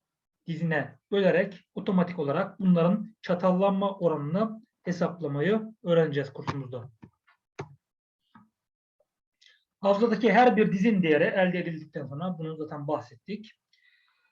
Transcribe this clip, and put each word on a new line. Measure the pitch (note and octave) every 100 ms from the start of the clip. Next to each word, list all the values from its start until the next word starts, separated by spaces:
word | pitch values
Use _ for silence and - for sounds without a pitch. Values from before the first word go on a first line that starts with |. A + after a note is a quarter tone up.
| _ _ _ _ -
dizine | D#3 E3 D3+ B2 - _
bölerek | G3+ F#3 D#3+ G3+ - _
otomatik | - G3+ F#3 F3 E3+
olarak | C#3+ D3+ G3 -
bunların | F#3 F3 E3+ A3 - -
çatallanma | - F3 F#3 F3+ G3 G3 G3+ F#3+
oranını | E3+ D3+ C#3+ F#3 A3 - - _
hesaplamayı | F#3 - F3 - D3+ C#3+ E3 A3 G#3+ -
öğreneceğiz | F3+ E3 D#3 C#3 C3
kursumuzda. | - C#3+ C#3 B2 B2 A2+ _ - _ _ _ _ - D3 C#3 _ _ _ _ _ - _ _ _ _ _ _ _ _ _ _ _ _ _ _
Havzadaki | G3 G3+ A3+ G#3 A3+
her | G3+ B3 G#3
bir | F#3
dizin | F#3 A3+ G3
değeri | E3 D3
elde | G3+ G3 F#3 F3
edildikten | E3+ D#3 - E3 C3+
sonra | C#3+ F#3 D#3+
bunu | D#3 D#3
zaten | D3+ D3 C#3+
bahsettik. | D3 - - - G#3+ G#3+ _ _ _ _ _ _ _ _